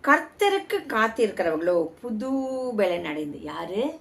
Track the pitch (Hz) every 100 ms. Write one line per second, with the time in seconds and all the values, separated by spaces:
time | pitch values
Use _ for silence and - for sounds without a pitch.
0 | - 302 - - 403 392 - 403 277 233
1 | 220 220 220 - 170 160 170 175 165 -
2 | 240 220 262 269 262 262 254 214 190 175
3 | 170 151 151 147 147 156 170 190 285 320